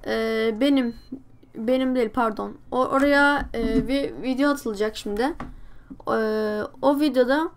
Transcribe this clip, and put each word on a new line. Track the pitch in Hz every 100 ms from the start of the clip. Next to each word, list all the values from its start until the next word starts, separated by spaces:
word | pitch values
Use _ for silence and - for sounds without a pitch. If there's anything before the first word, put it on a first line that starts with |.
| -
e, | 220 226 220 226 214
benim, | 277 277 240 233 - 262 - - - -
benim | 220 262 262 254
değil, | 220
pardon. | 254 226 208 202 - -
O, | 254 254
oraya, | 269 285 285 285 285 -
e, | 233 226 226 214
bir | 277 277 175
video | 226 254 285
atılacak | 277 233 202 214 -
şimdi. | 208 208 262 339 - - - - - - -
E, | 226 220 214 214 214 208 -
o | 269 285
videoda | 302 254 247 285 339